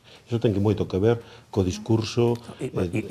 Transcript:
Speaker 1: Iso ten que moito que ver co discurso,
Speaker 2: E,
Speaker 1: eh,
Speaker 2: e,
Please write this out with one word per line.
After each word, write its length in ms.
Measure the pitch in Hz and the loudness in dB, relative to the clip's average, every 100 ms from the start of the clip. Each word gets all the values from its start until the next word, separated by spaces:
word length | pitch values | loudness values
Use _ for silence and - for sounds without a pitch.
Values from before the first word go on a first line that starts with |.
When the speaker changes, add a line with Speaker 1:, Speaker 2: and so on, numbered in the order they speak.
| - - - | -20 -20 -6
Speaker 1:
Iso 120 | 117 | 0
ten 120 | 120 | 0
que 80 | 98 | 2
moito 240 | 104 98 85 | 2 2 0
que 120 | 95 | 0
ver 200 | 107 117 - - - | 2 2 -2 -20 -6
co 120 | - | 0
discurso, 720 | 92 92 - 113 104 - 117 113 - - | 0 0 0 0 0 0 2 0 -6 -10
Speaker 2:
E, 120 | 131 | -8
Speaker 1:
eh, 200 | - 92 | -4 -4
Speaker 2:
e, 80 | 104 - | -4 -2